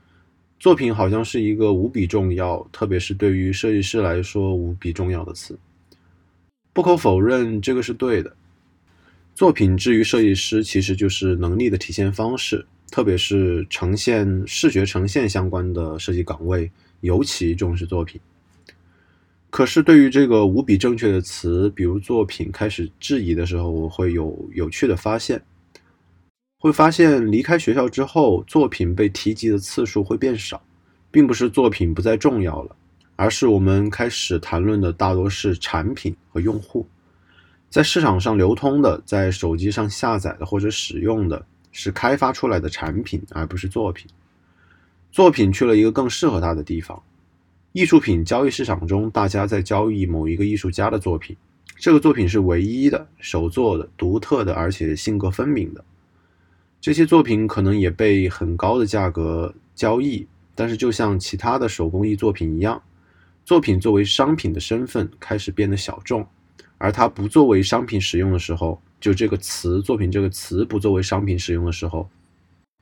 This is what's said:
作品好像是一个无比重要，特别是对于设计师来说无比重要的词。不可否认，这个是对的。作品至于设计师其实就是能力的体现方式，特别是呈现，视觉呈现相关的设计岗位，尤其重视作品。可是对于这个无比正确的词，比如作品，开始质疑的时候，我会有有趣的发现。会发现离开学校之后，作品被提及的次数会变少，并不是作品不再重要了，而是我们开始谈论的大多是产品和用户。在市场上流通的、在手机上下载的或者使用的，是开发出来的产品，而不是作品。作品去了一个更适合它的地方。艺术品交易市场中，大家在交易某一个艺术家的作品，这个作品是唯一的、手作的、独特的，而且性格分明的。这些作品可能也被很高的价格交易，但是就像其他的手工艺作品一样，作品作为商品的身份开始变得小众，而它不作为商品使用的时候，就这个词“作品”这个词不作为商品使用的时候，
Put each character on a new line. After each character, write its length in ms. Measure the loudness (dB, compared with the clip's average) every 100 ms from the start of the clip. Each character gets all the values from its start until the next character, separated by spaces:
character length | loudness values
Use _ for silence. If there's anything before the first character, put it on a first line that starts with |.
| _ _ _ _ _ _
作 160 | 4 4
品 180 | 2
好 160 | 0 0
像 140 | 0
是 160 | -2 -2
一 160 | -2 2
个 160 | 2
无 160 | 2 0
比 180 | -2 -2
重 260 | 0 0
要， 320 | -2 -2 -4 -8
特 160 | -6 -2
别 140 | -2
是 120 | -4
对 200 | -2 0
于 200 | 2 0
设 200 | -2 0
计 100 | 0
师 180 | 0 -2
来 220 | 0 -2
说 320 | -4 -2 -2
无 180 | -2 -4
比 180 | -6 -8
重 180 | -4 -4
要 140 | -4
的 80 | -8
词。 260 | -14 -16 -18 _ _ _ _ _ _ _ _ _ _ _
不 80 | 0
可 120 | 2 4
否 240 | 4 4
认， 400 | 2 2 0 -2
这 140 | -2
个 80 | -2
是 100 | -2
对 300 | -4 -2 -2
的。 140 | -4 _ _ _ _ _ _ _ _ _ _ 2
作 160 | 4
品 240 | 4 2 2
至 180 | 2
于 80 | 2
设 180 | 4 4
计 140 | 4
师 300 | 2 0 -2
其 180 | 0 -2
实 140 | 0 0
就 120 | -2
是 280 | 0 -2 0
能 200 | 0 0
力 140 | 0
的 80 | -2
体 140 | -6
现 200 | -4 -2
方 240 | -2 -4 -4
式， 300 | -4 -6 -6 _ -8
特 140 | -2
别 120 | 0 0
是 480 | 0 0 0 -2 -6
呈 260 | -6 -2 -2
现， 460 | 0 0 0 -2 -4
视 200 | 0 0
觉 160 | 2
呈 220 | 0 -2 -2
现 220 | 0 -2
相 200 | -2 -2
关 240 | -2 -4
的 240 | -4 -6 -6
设 160 | -4
计 120 | -4
岗 200 | -4 -6
位， 240 | -2 -2 -4 _ _ -8
尤 200 | 0 0
其 320 | 0 -2 -2
重 220 | -2 -2 -2
视 100 | -4
作 180 | -4
品。 160 | -6 -10 _ _ _ _ -20 _ _ _ _ _ _ _ _
可 160 | 0
是 160 | 2 4
对 200 | 8 8
于 100 | 8
这 160 | 6 6
个 180 | 6
无 160 | 4 2
比 160 | 2 2
正 200 | 2 2
确 160 | 0
的 80 | 0
词， 500 | -4 -6 -2 0 0
比 140 | 0
如 160 | -2 -2
作 240 | -2 -2
品， 260 | -2 -4 -10
开 180 | -4 -6
始 220 | -4 -8 -8
质 240 | -4 -2
疑 100 | 0
的 140 | -2 -2
时 100 | -2
候， 140 | -4
我 180 | -4 -4
会 240 | -2 -2
有 380 | 0 -4 -8 -10
有 160 | -6 -6
趣 200 | -2 0
的 80 | 0
发 200 | -2 -4
现。 240 | -4 -6 _ _ _ -20 _ _ _ _ _ _ _ _
会 140 | 0
发 180 | 6 4
现 400 | 6 6 6 2
离 100 | 0
开 160 | 2 0
学 160 | 2
校 160 | 0 0
之 140 | -2
后， 400 | -2 2 4 2
作 220 | 0 2 2
品 260 | 0 -2
被 160 | 0 0
提 240 | 0 -4
及 160 | -2 -2
的 80 | -2
次 300 | -2 -4 -2
数 160 | -2
会 140 | -2 -2
变 200 | -2 -4
少， 240 | -8 -14 _ _ _ _ _
并 120 | 4
不 80 | 4
是 160 | 4 0
作 220 | 2 2
品 240 | 2 -2
不 80 | 0
再 140 | 0 2
重 260 | 2 0
要 180 | -2 -4
了， 100 | -12 -18 _ _ _
而 160 | -2 -2
是 160 | 2 4
我 140 | 4
们 280 | 4 2 0
开 220 | -2 -4
始 300 | -4 -4 -4
谈 200 | -4 -2
论 200 | 0 0
的 120 | -2
大 220 | 0 0
多 160 | 0 -2
是 260 | -2 -4 -4
产 380 | -4 -4 -4
品 220 | -6 -8 -10 _
和 120 | -4
用 180 | -4 -4
户。 260 | -6 -8 -8 _ _ _ _ _ _ _ _
在 120 | 0
市 180 | 2 2
场 180 | 2 2
上 180 | 0 2
流 180 | 2
通 280 | 2 0 2
的、 180 | 2 0
在 260 | -4 0 0
手 240 | -2 -2
机 160 | -2 -2
上 180 | -2 -4
下 300 | -4 -2 -2
载 160 | -4 -8
的 60 | -6
或 120 | -2
者 120 | -2
使 280 | -4 -8 -6
用 280 | -2 -2 -2
的， 180 | -4 -10 _ _
是 220 | -10 -8
开 240 | -2 0 0
发 160 | 0
出 160 | -2 -2
来 100 | -2
的 80 | -4
产 340 | -6 -6 -6
品， 200 | -6 -8 -8
而 160 | -8 -6
不 100 | -6
是 120 | -6
作 240 | -4 -4
品。 160 | -6 -14 _ _ _ _ _ _ _ _ _ _
作 180 | 6 6
品 220 | 6 2
去 140 | 2 4
了 100 | 4
一 60 |
个 100 | 4
更 180 | 2 -2
适 160 | 0 0
合 120 | 0
它 140 | -2
的 80 | -4
地 180 | -4 -8
方。 200 | -8 -18 _ _ _ _ _ _ _
艺 120 | -2
术 160 | 4 6
品 240 | 4 -2
交 220 | 0 0 0
易 40 |
市 140 | -2
场 200 | -4 -4
中， 240 | -2 -2 0
大 180 | 0 0
家 180 | 0 -2
在 160 | -2
交 280 | 0 0 0
易 160 | 0 -2
某 200 | -2 -2
一 80 |
个 100 | -2
艺 120 | -2 -2
术 140 | -4
家 200 | -2 -2
的 80 | -2
作 180 | -2 -4
品， 200 | -6 -18 _ _ -20 -4
这 160 | 4
个 80 | 6
作 120 | 6
品 140 | 2 2
是 120 | 2
唯 200 | 2 2
一 300 | 0 2 0
的、 160 | 0 -6 _
手 280 | -6 -2 -2
作 300 | 0 0 0
的、 100 | -4 -4
独 200 | -2 -2
特 260 | 0 -2
的， 100 | 0
而 180 | -2 -2
且 240 | -2 -4 -4
性 220 | -4 -2
格 120 | -2
分 160 | -2 -2
明 260 | -2 -4
的。 120 | -10 -20 _ _ _ _ _ _ _ _ _
这 140 | -2
些 100 | 2
作 180 | 6 6
品 240 | 4 2 0
可 140 | 0
能 180 | 0 2
也 120 | 0
被 380 | 2 2 4 0
很 280 | -2 -4 -2
高 220 | 0 0
的 80 | 0
价 240 | 0 -2
格 420 | -2 -2 -2 -6 -10 _
交 260 | -4 0 0
易， 260 | 0 -4 -10 _ _
但 140 | -6 -4
是 80 | -2
就 160 | -2
像 260 | 0 0 -2
其 180 | -4 -6
他 220 | -2 -2
的 100 | -2
手 220 | -4 -4
工 160 | -2 -2
艺 80 |
作 180 | 0 -2
品 240 | -2 -4 -2
一 40 |
样， 200 | -2 -4 _ _ _ _ _ _
作 160 | 2 2
品 180 | 4 0
作 140 | 2
为 100 | 2
商 300 | 2 2 2
品 180 | 0 -2
的 80 | -6
身 260 | -4 -4 -4
份 240 | -6 -6 -10
开 180 | -8 -6
始 140 | -6
变 180 | -2 -2
得 80 | -2
小 240 | -6 -12
众， 200 | -6 -6 -6 _ _ _ -20 -4
而 140 | -2
它 160 | 2 0
不 180 | 0 2
作 220 | 4 6
为 120 | 6
商 240 | 2 -2
品 160 | -2 -4
使 200 | -2 -2
用 120 | 0
的 60 | 0
时 160 | -2
候， 260 | -4 -4 -6 _ _
就 120 | -2
这 140 | 0 0
个 100 | -2
词 460 | -6 -6 -2 -2
“作 140 | 0 -2
品” 120 | 0
这 120 | 0
个 100 | -2
词 340 | -4 -6 -4
不 140 | -2 -2
作 140 | 0
为 100 | 0
商 240 | 0 -2 -2
品 100 | -4
使 160 | -2
用 140 | -4 -2
的 60 |
时 140 | -4 -6
候， 220 | -8 -10 _ _ _ _ _ _ _